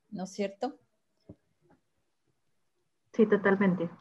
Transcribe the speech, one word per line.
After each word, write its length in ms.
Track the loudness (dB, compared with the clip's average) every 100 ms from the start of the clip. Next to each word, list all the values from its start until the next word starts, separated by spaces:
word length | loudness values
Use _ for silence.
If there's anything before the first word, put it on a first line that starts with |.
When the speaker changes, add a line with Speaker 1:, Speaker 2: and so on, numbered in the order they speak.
| _
Speaker 1:
¿no 120 | -12 -10
es 40 |
cierto? 500 | -6 -6 -6 -8 -8 _ _ _ _ -20 -20 _ _ _ _ _ _ _ _ _ _ _ _ _ _ _ _ _
Speaker 2:
Sí, 120 | 2 2
totalmente. 600 | 4 2 2 2 0 -4 -10